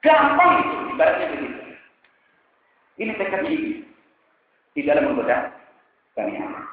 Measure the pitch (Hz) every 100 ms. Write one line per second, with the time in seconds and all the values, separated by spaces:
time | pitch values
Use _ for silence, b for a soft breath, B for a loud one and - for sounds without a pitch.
0 | 302 311 285 - 359 349 - - - -
1 | - - - - 139 - - - _ _
2 | _ _ _ _ _ _ _ _ _ _
3 | 214 - 196 - - 311 - - - _
4 | _ _ _ _ _ _ _ - 143 147
5 | - 123 117 120 - - _ _ _ _
6 | _ - 104 101 - - -